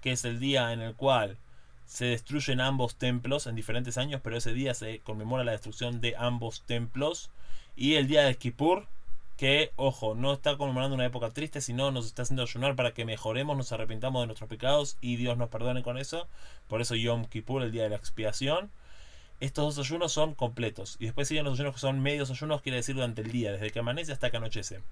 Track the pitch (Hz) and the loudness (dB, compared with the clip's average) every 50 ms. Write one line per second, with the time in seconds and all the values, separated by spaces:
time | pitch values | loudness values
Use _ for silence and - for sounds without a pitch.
0 | - 135 127 120 - 123 117 117 127 139 139 131 120 117 117 117 113 113 107 - | -2 -2 -2 0 -2 -2 -2 0 0 2 4 4 2 2 0 -4 -4 -6 -6 0
1 | 135 135 135 120 107 101 98 - - - - - - - - - - - - - | 2 4 4 4 4 2 -4 -10 -14 -16 -18 -18 -18 -18 -20 -20 -18 -14 -6 -2
2 | 123 123 120 117 - - 139 151 139 - 127 123 127 131 135 131 123 117 - - | 0 0 0 0 -2 -2 -4 -2 0 0 2 2 2 2 2 2 0 0 -2 -2
3 | - 123 123 123 123 127 135 143 - 120 113 113 104 - 113 123 123 120 120 127 | 0 0 0 0 0 0 0 0 0 -4 -4 -6 -2 0 0 0 0 0 -2 -2
4 | 131 147 147 127 - 123 113 120 120 - 120 123 139 135 120 - 104 110 113 107 | -2 -2 -4 -4 -4 -4 -4 0 2 2 2 2 0 -2 -2 -4 -6 -8 -8 -10
5 | - - 113 107 107 110 123 131 123 120 113 107 - 110 107 - 123 120 120 117 | -8 -8 -6 -6 -4 -2 -2 0 0 0 -2 -2 -4 -8 -8 -6 -4 -4 -2 0
6 | 120 120 113 110 117 123 123 120 117 113 - - - - 120 117 120 117 - 127 | 0 0 0 2 0 0 0 0 -2 -4 -6 -8 -4 -2 -2 -2 0 -2 -2 0
7 | 139 151 170 - - - - - - - - - - - - - - 143 156 151 | 0 0 0 -2 -8 -8 -8 -8 0 2 2 0 0 -4 -6 0 2 4 6 6
8 | 139 131 151 151 143 135 127 - - 123 - - 147 160 180 190 202 - - - | 4 6 6 6 6 6 4 2 0 -4 0 2 4 4 4 4 2 -4 -4 -4
9 | - - - - - - - - 135 135 139 147 151 - - - 135 139 127 - | 2 4 4 4 4 0 -4 2 4 4 6 6 4 2 0 2 2 2 0 2
10 | - 110 107 113 127 139 143 135 - 151 143 139 143 139 127 127 131 135 135 131 | -2 -2 0 2 2 2 2 2 2 0 2 2 0 0 0 0 0 0 2 2
11 | 123 123 123 123 117 113 - - 151 151 - 151 135 - 117 123 135 139 135 127 | 2 0 0 0 -4 -4 -2 -4 -6 -4 -4 -6 -4 -2 0 2 2 2 2 0
12 | 113 104 - - 123 - 131 131 123 117 - - 127 139 139 127 127 120 - - | -2 -4 -4 -2 2 2 4 2 2 -2 -2 0 0 0 2 2 0 0 0 -2
13 | 117 113 110 104 - 113 113 123 139 151 147 139 127 - 123 110 110 110 117 110 | -4 -4 -4 -4 -4 -2 -2 -2 0 -2 -2 -2 -2 -2 -2 0 0 0 0 0
14 | 113 131 135 127 120 117 110 - 110 107 113 110 - 131 143 147 147 143 - - | -2 0 0 0 0 -2 -4 -8 -8 -10 -8 -2 2 4 4 4 4 2 0 -2
15 | - 123 120 117 123 123 120 120 120 117 - 113 117 123 123 127 123 123 123 127 | 0 0 0 0 0 0 0 0 -2 -2 -2 -2 0 0 2 0 0 -2 -4 -4
16 | 139 - - 170 170 - - - - - - - - - 110 110 120 120 117 113 | -6 -6 -6 -6 -6 -6 -10 -10 -12 -12 -12 -14 -10 -4 -2 -2 0 0 0 2
17 | 113 117 117 117 113 110 - 110 110 - 131 135 127 113 107 117 110 107 107 104 | 2 2 2 0 0 -4 -6 -6 -4 -2 -2 -2 0 -2 0 0 0 0 0 0
18 | - - - - 110 107 - - 135 139 151 175 202 208 - - - - - - | 2 0 0 2 2 0 0 2 2 2 2 2 0 -4 -10 -16 -16 -16 -14 -14
19 | - - - - - - - - - 139 - - 147 151 147 143 139 131 160 170 | -14 -16 -16 -18 -18 -18 -10 -6 -6 -4 0 0 0 0 0 -2 -2 -2 0 0
20 | 175 160 - 151 151 156 151 - 131 120 117 120 117 110 107 - 98 - - - | 0 2 4 4 4 4 4 0 -2 -2 0 0 -2 -2 -2 -4 -10 -8 -8 -6
21 | 117 110 113 - 143 139 156 151 147 143 131 123 147 143 135 - - 135 135 135 | -4 -2 0 2 2 2 2 2 2 2 2 2 0 -2 -2 0 0 0 2 2
22 | 131 139 147 147 139 131 131 123 147 156 151 139 - 135 127 123 117 - 135 131 | 2 2 2 2 0 -2 -2 -4 -2 -2 -2 0 0 -2 -2 -2 -2 -2 0 0
23 | 127 120 113 113 107 110 113 123 113 104 101 95 107 107 - 113 117 117 127 156 | 0 -2 -2 -4 -4 -2 0 0 0 0 -2 -2 -4 -4 -2 -2 -2 0 -2 -2
24 | 175 156 143 - - 120 117 117 110 110 - 110 101 - - 101 - - | -2 -4 -2 0 2 2 2 2 0 0 0 -2 -2 -4 -8 -6 -6 -6